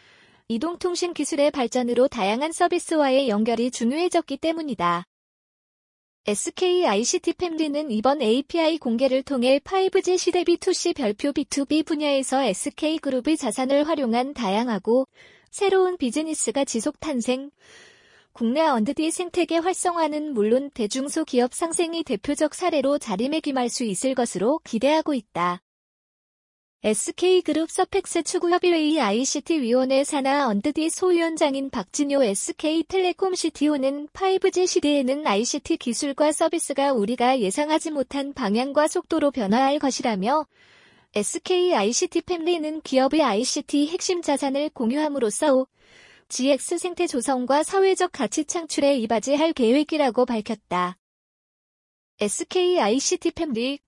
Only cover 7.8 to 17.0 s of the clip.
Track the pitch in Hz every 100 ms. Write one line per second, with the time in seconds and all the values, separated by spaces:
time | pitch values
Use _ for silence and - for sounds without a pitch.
7.8 | 311 214 247 294 220 240 - 339 320 320
8.8 | 247 233 269 262 - 269 247 277 - 381
9.8 | 381 381 359 359 - 359 339 339 - 349
10.8 | 349 330 220 208 285 294 - - 277 302
11.8 | 320 302 294 277 262 262 254 185 285 -
12.8 | 311 320 277 254 262 320 240 208 262 277
13.8 | 302 311 247 233 262 285 214 202 247 202
14.8 | 214 247 269 _ - - _ - 392 381
15.8 | 370 359 247 269 320 302 - 269 277 226
16.8 | 294 -